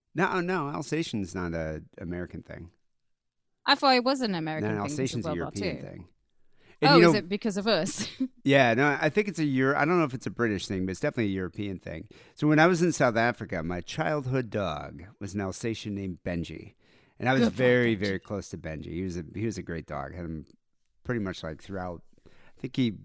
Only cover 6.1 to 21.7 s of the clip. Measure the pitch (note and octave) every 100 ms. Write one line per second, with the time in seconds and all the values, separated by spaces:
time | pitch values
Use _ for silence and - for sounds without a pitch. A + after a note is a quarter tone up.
6.1 | _ _ _ _ _ _ - - F3+ E3+
7.1 | G#3 F3 G3+ A3+ F#3+ G3+ F#3 F#3 - G#3+
8.1 | - C4 - C3+ C#3 A#2+ A2+ C#3+ C#3 D#3
9.1 | G3+ G#3 E3 D3+ C3 C3 C#3+ D3 F3+ D3
10.1 | B2 A2 F2+ A#2 F#2+ - G2 F#2 F#2 D3
11.1 | C3 G#2 F#2+ F2+ - G2+ F#2 F2+ E2 -
12.1 | - - - D3+ D3+ E3+ E3+ F3 - B2+
13.1 | A2 A#2 - D#2+ F2 D#2+ F2 - - D#3+
14.1 | D3+ B2+ C3 A2+ G#2 F#2 D2 C#2+ D2+ F#2+
15.1 | - G2+ G2+ F#2+ - A#2 G#2+ A2 G2+ F#2+
16.1 | F2 F#2+ F2 D#2+ D#2+ - _ _ _ _
17.1 | - B2 C3 A2+ F#2+ B2 B2 A#2+ G#2 G2+
18.1 | F#2+ - G2+ - F2 D#2+ D#2 E2 E2 F#2+
19.1 | E2+ D#2 F#2 A2+ G2 - E2 D2+ C#2+ C#2
20.1 | F2 E2+ D#2+ D#2 _ _ _ _ _ -
21.1 | A#2+ G2 E2+ D#2+ D2+ -